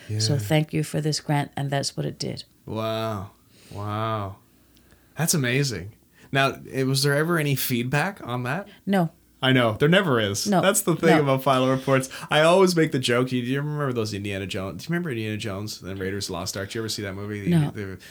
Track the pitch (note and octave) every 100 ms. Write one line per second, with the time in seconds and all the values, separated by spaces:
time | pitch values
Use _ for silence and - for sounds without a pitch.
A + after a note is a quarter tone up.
0 | - G#2+ G#2+ C#3 G#2 D#3 D#3 D#3 D3+ D#3+
1 | D3+ C#3+ - C#3+ - - C#3+ C#3 C3+ -
2 | D3 - B2+ A#2+ - _ - G#2+ A2 A2
3 | A2 G#2 G2 _ _ _ - G2+ G#2 G#2+
4 | A2+ A2 F#2+ G2+ _ _ _ _ _ _
5 | _ - E3+ D#3+ B2 C3 C#3 F#2 G2+ -
6 | _ _ - C#3 C3+ - - C3 C3 C3+
7 | C#3+ C#3+ D#3+ E3+ D3 C3 - A#2+ B2+ D3
8 | F3+ G3+ G3 B2 B2 E3+ G3+ - F#3+ G3
9 | E3 _ _ - C3 B2+ A2+ G#2+ D3 F#3+
10 | F3+ A#2 G#2 G2+ G#3 F#3 F#3 G3+ - D#3+
11 | D#3+ D#3 C#3 C3 C#3 C3 C3 C3 C#3 C3
12 | C3 - - D3 D#3+ F#3 F#3 E3+ D#3 C3+
13 | B2+ A#2+ B2+ B2 A#2+ C#3 D3 D3 C#3 A#2
14 | G#2 G#2 G2+ G2 G2 G2 F#2+ D#2+ - E3+
15 | E3+ A#2 A2 G#2+ A2 G2 G#2+ - F2+ G2
16 | F#2+ G2+ F#2+ F2 F#2 G2+ G2 A#2 A2 -
17 | G2+ G2 G#2 G#2 G2+ E3 D3 A2 G2 F#2
18 | -